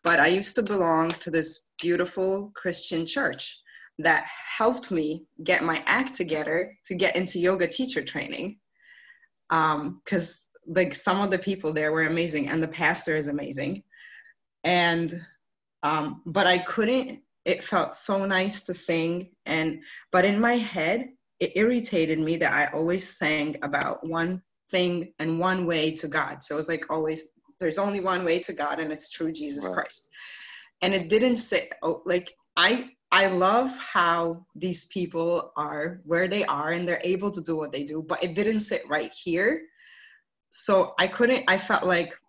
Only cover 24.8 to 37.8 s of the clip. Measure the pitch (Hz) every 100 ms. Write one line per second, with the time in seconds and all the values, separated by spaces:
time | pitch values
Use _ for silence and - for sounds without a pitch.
24.8 | 180 175 - - 160 165 185 185 170 160
25.8 | 156 156 156 151 143 143 - 151 156 160
26.8 | - 156 156 156 - _ _ _ 170 165
27.8 | 202 202 185 180 175 175 - 156 147 151
28.8 | 156 156 - - 165 156 147 143 - 90
29.8 | - - - - - - - - - _
30.8 | 185 190 165 214 254 233 - 190 - -
31.8 | 165 160 - 180 180 _ _ - 180 247
32.8 | - _ _ 185 196 180 185 226 262 262
33.8 | - 196 170 170 170 170 - - 180 170
34.8 | - 190 175 170 165 175 - - 151 151
35.8 | 160 180 147 170 185 208 - 143 156 170
36.8 | 175 170 180 185 202 196 160 156 151 139